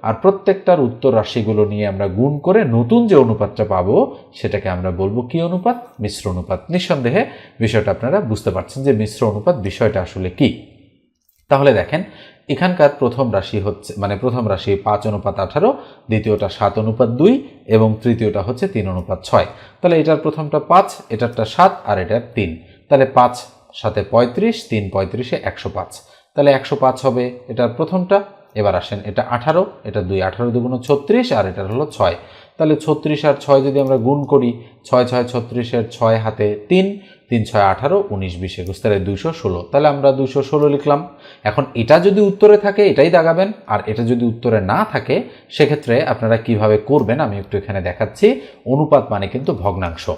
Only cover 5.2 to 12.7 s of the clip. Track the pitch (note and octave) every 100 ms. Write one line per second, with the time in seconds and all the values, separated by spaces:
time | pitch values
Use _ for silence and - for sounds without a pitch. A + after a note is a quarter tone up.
5.2 | A#2+ E3 E3+ F3+ A#3 B3 - - G#2 -
6.2 | G#2 F2+ E2+ F#2 - F3+ - D3+ A#2+ E3+
7.2 | C4 - - - A2+ A2 G#2 F#2 A#2 F#3
8.2 | A2+ G#2+ - F#2 F#2 C3+ C#3 A2+ G#2 -
9.2 | A2+ G2+ G#2+ A2 G2 - A2+ G2 F2+ G2
10.2 | F#2 - B2+ - - _ _ _ _ _
11.2 | _ _ _ C#3 C#3 G#2+ F2 D#3 F#3 -
12.2 | - _ - C#3 F3+